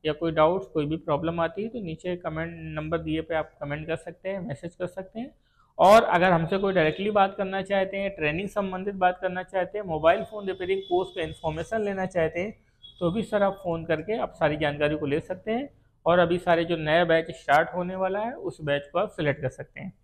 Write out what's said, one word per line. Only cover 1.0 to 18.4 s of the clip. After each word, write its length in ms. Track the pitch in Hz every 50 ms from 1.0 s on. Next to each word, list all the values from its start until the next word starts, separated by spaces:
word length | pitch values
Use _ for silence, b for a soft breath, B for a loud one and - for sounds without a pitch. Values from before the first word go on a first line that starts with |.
| - - 151 143 143 165 170 170
आती 240 | 165 160 165 196 208
है 60 | 226
तो 100 | 226 247
नीचे 360 | 202 165 160 156 - 180 180
comment 400 | 175 175 165 156 156 165 170 170 165 160 160 156
number 220 | 156 156 156 165
दिए 240 | 165 160 160 151 160
पे 140 | 160 - 165
आप 160 | 156 151 - _ _
comment 260 | 147 143 143 151 156
कर 80 | 160 160
सकते 340 | 160 - 175 170 _ _ 185
हैं, 100 | 196 196
message 360 | 175 - 143 - - 175 -
कर 120 | _ 180
सकते 320 | 180 - 190 185 190 _ 220
हैं। 120 | 247 294 _ _ _ _ _ _ _ _ _
और 260 | - 165 185 208 226 226
अगर 280 | - - 175 175 190
हमसे 260 | 180 165 165 160 196
कोई 160 | 190 202 196 190
directly 380 | 180 160 151 156 - 196 208
बात 240 | 208 208 196 196 196
करना 240 | - 196 190 190 196
चाहते 360 | 190 196 202 196 190 190 196
हैं, 120 | 196 196 196 196
training 340 | - 156 151 151 170 196 196
संबंधित 460 | - 214 196 190 185 185 185 202 202
बात 240 | 190 185 180 180 -
करना 220 | - 185 180 185 185
चाहते 340 | - - 190 180 175 -
हैं, 80 | 208 208
mobile 380 | 185 160 151 147 165 175 220 -
phone 240 | - - 208 202
repairing 340 | 190 185 180 180 180 190 196
course 300 | 190 - 349 359 - - -
का 60 | 190
information 600 | 165 160 - - - 160 156 160 175 - 220 226
लेना 240 | 208 202 196 190 185
चाहते 340 | 185 - 180 160 156 160 170
हैं, 120 | 185 214 214 _ _ _ _ _ - - - -
तो 120 | 180 170
भी 120 | 170 226 208
sir 200 | - 220 208 202
आप 160 | 196 196 190 -
phone 220 | 175 165 165 160
करके 320 | 160 160 156 160 208 214
आप 160 | 135 - - -
सारी 240 | - 160 151 151
जानकारी 380 | 151 156 147 143 147 147 147 156
को 100 | 151 156
ले 140 | 139 139 160
सकते 320 | - - 185 185 - 214
हैं। 180 | 220 240 285 285 _ _ _ _ _ _ _
और 140 | 165 170 180
अभी 180 | 175 165 175
सारे 260 | 180 180 180 170 165 170
जो 120 | 170 175
नया 280 | 160 156 151 156 170 180
batch 260 | 170 165 165 165 165
start 380 | 165 - - - 139 151 170 175 170
होने 200 | 180 180 175 185
वाला 240 | 190 190 185 190 208
है, 140 | 214 233 269
उस 240 | 339